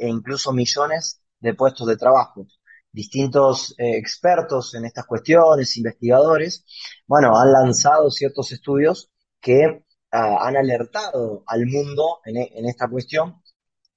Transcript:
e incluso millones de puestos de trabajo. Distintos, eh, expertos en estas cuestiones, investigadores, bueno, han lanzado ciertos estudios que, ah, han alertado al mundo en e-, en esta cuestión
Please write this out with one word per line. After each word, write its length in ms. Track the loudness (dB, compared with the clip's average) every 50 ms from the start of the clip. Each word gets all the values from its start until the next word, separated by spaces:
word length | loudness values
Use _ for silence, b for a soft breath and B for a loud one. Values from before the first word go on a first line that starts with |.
e 80 | -6 -6
incluso 440 | -6 -6 -6 -8 -8 -6 -4 -4 -2
millones 720 | -2 -2 -2 -2 -2 -2 -2 -4 -6 -6 -8 -12 _ _ _ _ _
de 160 | -6 -6 -2
puestos 320 | 0 0 0 0 -2 -4
de 100 | -4 -2
trabajo. 520 | 0 2 4 4 4 2 -2 _ -16 -20 -20 _ _ b b b b b _
Distintos, 840 | -16 -16 -14 -8 -4 -4 -2 0 2 2 2 2 2 0 -4 -10 -8 -6
eh, 180 | -4 -2 -2
expertos 800 | -4 -6 -8 -8 -4 0 0 0 0 -2 -2 -4 -6 -6 -8 -12
en 100 | -12 -12
estas 220 | -12 -12 -14 -10
cuestiones, 720 | -8 -8 -6 0 2 4 6 6 6 4 4 2 -2 -6
investigadores, 880 | -6 -6 -8 -8 _ 0 2 4 4 4 4 2 0 0 -4 -8 -12 _ B B B B B B B B
bueno, 320 | 0 2 4 6 6 6 6
han 140 | 6 6 6
lanzado 580 | 6 4 2 0 0 2 2 4 4 2 0
ciertos 400 | 0 -2 -6 -6 -6 -6 -10 -10
estudios 600 | -12 -12 -6 -4 -2 0 0 0 0 -2 -8 _ _ _ _ _ _ _
que, 440 | 0 2 4 4 4 4 0 -4 _ _ _ _ _ _
ah, 280 | -4 -2 0 0 0 0
han 160 | -2 -2 0
alertado 880 | 0 0 0 -2 -2 -4 -6 -8 -8 -8 -6 -6 -4 -4 -6 -8 -10 -10
al 200 | -6 -4 -2 -2
mundo 520 | -2 -2 -4 -4 -4 -4 -2 -2 -2 -4 -6 _
en 140 | -10 -8 -8
e-, 120 | -8 -8 -10
en 140 | -8 -8
esta 220 | -8 -6 -6 -6 -6
cuestión 520 | -6 -8 -8 -6 -4 -4 -4 -4 -8 _ _ _ _ _ _ _ _ _ _ _ _